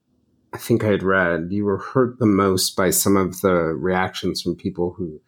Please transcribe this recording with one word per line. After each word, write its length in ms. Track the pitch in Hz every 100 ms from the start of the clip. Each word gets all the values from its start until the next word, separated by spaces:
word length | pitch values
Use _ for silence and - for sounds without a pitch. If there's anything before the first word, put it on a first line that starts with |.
| _ _ _ _ _
I 60 | -
think 240 | - 113
I 60 | 104
had 160 | 98
read 480 | 92 95 87 85 87
you 120 | 101
were 140 | 101 95
hurt 400 | - 131 120 123
the 80 | 110
most 500 | 98 98 92 - -
by 140 | 92
some 260 | 92 101 98
of 240 | 92 90
the 120 | 98
reactions 880 | 90 82 78 87 92 92 - 92 -
from 140 | 87 85
people 380 | 98 87 87 90
who, 220 | 87 78